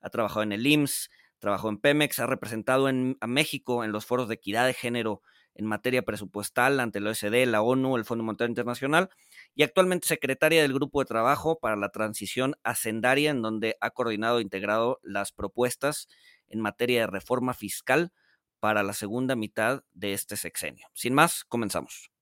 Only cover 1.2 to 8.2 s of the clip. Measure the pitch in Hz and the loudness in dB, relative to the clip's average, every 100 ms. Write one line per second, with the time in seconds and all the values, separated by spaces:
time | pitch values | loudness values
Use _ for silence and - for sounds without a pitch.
1.2 | _ _ 101 98 107 101 139 147 147 - | _ _ -4 -2 -2 0 2 2 0 0
2.2 | 120 127 104 110 107 131 135 131 127 131 | -2 -2 -4 -6 0 2 4 2 0 -2
3.2 | 113 127 151 139 - 120 110 107 - 123 | -4 0 0 -2 -2 -2 -2 -4 -2 -2
4.2 | 120 110 - 107 127 127 123 120 113 101 | -2 -6 -4 0 2 0 -4 -2 -2 -4
5.2 | _ _ _ - 107 107 123 127 - 104 | _ _ _ -8 -4 -2 0 0 0 -6
6.2 | 98 104 101 - 123 139 120 101 104 110 | -8 -8 -6 0 2 2 0 -2 -4 -2
7.2 | 104 117 127 110 110 131 131 131 107 117 | 0 2 4 4 2 2 2 0 -2 -4